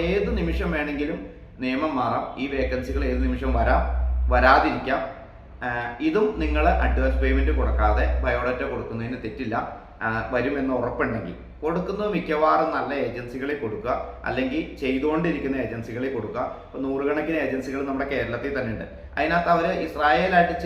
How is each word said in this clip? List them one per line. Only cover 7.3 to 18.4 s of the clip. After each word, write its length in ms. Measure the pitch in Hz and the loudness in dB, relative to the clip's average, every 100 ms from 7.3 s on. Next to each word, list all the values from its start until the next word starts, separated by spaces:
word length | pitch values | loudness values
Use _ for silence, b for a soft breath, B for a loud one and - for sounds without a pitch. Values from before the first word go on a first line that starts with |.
| 135 151 139 | 4 4 2
കൊടുക്കാതെ 460 | 127 110 107 110 - - | 2 4 4 4 2 2
ബയോഡാറ്റ 380 | 127 120 123 123 120 | 0 0 0 -2 -2
കൊടുക്കുന്നതിന് 460 | 120 104 113 117 127 | -4 -6 -6 -6 -6
തെറ്റില്ല. 320 | 110 - 120 92 - - - - 113 | -6 -6 -4 -4 -4 -10 -16 -6 -4
ആഹ്, 160 | 110 110 | -2 -2
വരുമെന്ന് 380 | 127 127 143 131 127 | 0 0 0 0 0
ഉറപ്പുണ്ടെങ്കിൽ 560 | 120 - 135 113 90 - - - | -2 -2 -2 -2 -6 -10 -14 -6
കൊടുക്കുന്നത് 460 | 147 170 180 196 208 | -2 -2 -2 -2 -2
മിക്കവാറും 560 | 175 - 151 156 156 156 143 | -2 0 2 4 4 2 0
നല്ല 160 | 131 139 123 | -2 -2 -2
ഏജൻസികളിൽ 520 | 123 123 135 139 147 | -4 -8 -6 -4 -4
കൊടുക്കുക, 320 | 113 104 120 - - - - | -4 -4 -2 -2 -4 -8 -4
അല്ലെങ്കിൽ 340 | 123 131 156 175 - | -2 0 -2 -4 -4
ചെയ്തുകൊണ്ടിരിക്കുന്ന 760 | 135 131 151 156 170 151 139 135 | -2 0 2 2 0 0 -2 -2
ഏജൻസികളിൽ 460 | 113 113 110 113 131 | -2 -6 -8 -4 -4
കൊടുക്കുക. 320 | 127 107 113 131 - | -4 -4 -4 -4 -6
ഇപ്പൊ 140 | - 139 | -12 -6
നൂറുകണക്കിന് 540 | 135 135 143 151 151 160 | -2 0 0 0 0 0
ഏജൻസികൾ 360 | 135 131 131 135 139 | 0 -2 -4 -4 -2
നമ്മുടെ 180 | 131 120 | -2 -2
കേരളത്തിൽ 400 | 135 113 120 | -2 -2 -2